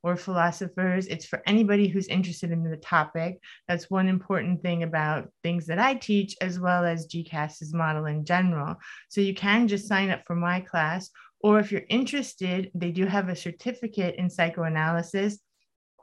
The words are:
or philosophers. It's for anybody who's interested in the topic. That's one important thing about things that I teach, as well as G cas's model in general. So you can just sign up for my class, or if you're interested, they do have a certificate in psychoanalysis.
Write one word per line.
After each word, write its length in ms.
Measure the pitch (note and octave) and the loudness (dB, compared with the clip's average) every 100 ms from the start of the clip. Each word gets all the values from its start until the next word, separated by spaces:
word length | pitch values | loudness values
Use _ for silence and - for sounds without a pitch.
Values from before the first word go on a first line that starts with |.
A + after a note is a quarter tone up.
or 120 | F3 F3 | -4 -4
philosophers. 920 | - F3+ E3+ E3+ F#3 - F#3 F#3 F#3+ | -2 2 2 0 -8 -2 0 0 -2
It's 200 | E3 - | -6 -6
for 160 | - - | -6 2
anybody 420 | G#3 G#3 G3+ G3+ | 4 6 4 4
who's 200 | G3 F#3+ | 2 0
interested 440 | F#3 F3+ E3 E3+ | 0 -2 -4 -4
in 100 | E3+ | -2
the 140 | E3 D#3 | -2 -6
topic. 640 | - E3+ D#3 E3 E3 F#3 - - - | 0 0 0 -2 -6 -8 -16 -14 -4
That's 240 | F3 - | -4 0
one 180 | F#3+ F#3 | 0 2
important 540 | F#3 - F#3+ D3 F3 | 2 0 -2 0 -2
thing 200 | F3+ E3+ | -2 -2
about 480 | E3 D#3+ D3+ D3+ - _ | 0 0 0 -2 -4 _
things 240 | E3+ F3 D#3+ | -4 -4 -2
that 120 | E3+ | 0
I 160 | B3+ | 2
teach, 420 | B3+ - G3+ G3 - | 0 0 0 0 -4
as 180 | F#3 F3+ | -4 -2
well 260 | F3+ F3+ | 2 2
as 220 | F3 E3 D#3 | 2 -2 -4
G 180 | E3+ | -8
cas's 480 | E3 D#3+ D3+ - D#3 | -6 -4 -6 -6 -6
model 340 | E3 D#3+ D#3 D#3 | -2 0 0 -2
in 180 | D3+ | -4
general. 520 | D3+ F3 F#3 D#3+ C#3+ E3 - - - | 0 2 2 2 -4 -8 -14 -20 -6
So 120 | - | 0
you 140 | G3 | 0
can 340 | G3 G3+ A3 A#3 | 2 4 4 4
just 180 | G3+ G#3 | 2 0
sign 240 | G3 G3 | 0 2
up 160 | F3+ - | -2 -2
for 80 | |
my 260 | E3+ F3 F3+ | -2 0 -2
class, 480 | F#3 E3+ D#3 F3+ - - - _ | -2 0 0 -2 -8 -18 -20 _
or 200 | G#3 G#3 | 4 4
if 100 | G#3 | 4
you're 160 | G3+ - | -2 0
interested, 840 | A#3 C4+ C#4+ - - F#3 F3+ F#3 | 0 0 -2 -6 -6 -4 -2 -4
they 160 | F3+ F3 | -4 -4
do 160 | E3+ F#3+ | 0 2
have 220 | G3+ F#3 | 2 0
a 80 | F3+ | -4
certificate 800 | F3 E3 B3 B3 A3+ G#3+ F3+ - | -8 -8 -8 -6 -6 -2 -2 0
in 120 | F3+ | -2
psychoanalysis. 1120 | - E3+ E3+ E3 D#3 D#3 E3 F3 G3 G3+ G#3 _ _ _ _ _ _ | 2 0 0 -2 0 2 0 0 -2 -2 -4 _ _ _ _ _ _